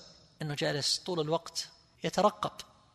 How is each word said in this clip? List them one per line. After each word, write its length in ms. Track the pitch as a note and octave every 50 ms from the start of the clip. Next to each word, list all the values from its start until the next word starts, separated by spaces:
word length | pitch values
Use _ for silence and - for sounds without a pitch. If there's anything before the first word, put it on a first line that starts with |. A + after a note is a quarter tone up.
| - - - - - - - -
أنه 140 | D#3 D3+ D3
جالس 460 | C#3+ E3 D3+ D3+ C#3+ C3+ - - - -
طول 140 | - F#3 E3
الوقت 500 | D3+ D3+ D#3 D#3+ - - - - - - - - - _ _ - -
يترقب 480 | D#3+ - - F3 - - - - - - - - - - - - -